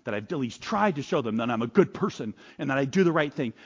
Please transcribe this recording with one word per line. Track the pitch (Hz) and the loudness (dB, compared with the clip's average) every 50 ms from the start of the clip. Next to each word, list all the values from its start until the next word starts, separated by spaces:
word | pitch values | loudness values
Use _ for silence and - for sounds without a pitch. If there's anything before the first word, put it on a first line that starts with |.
| _ | _
that | 120 104 | -4 -4
I've | 104 107 - | -4 -4 -4
at | 175 147 | -4 -4
least | 131 117 - - | -2 -4 -4 -8
tried | - - 226 202 - 208 151 | -6 -4 0 2 2 2 0
to | 143 | 0
show | 127 - 185 151 | -2 -2 0 0
them | 117 113 107 113 | 0 0 0 0
that | 117 123 | 0 0
I'm | 117 110 | 0 0
a | 117 117 | -2 2
good | - - 175 - - | 4 4 4 4 2
person | - 190 - - - 131 110 104 - - - - - | -2 -4 -4 -4 -6 -8 -8 -10 -12 -16 -20 -12 -6
and | 160 147 | -4 -2
that | 135 139 | 0 0
I | 139 | 0
do | 135 120 190 185 | 2 2 2 4
the | 170 156 | 4 4
right | 165 151 147 - | 2 0 0 -2
thing. | 170 139 113 - - - | -2 -4 -4 -4 -8 -14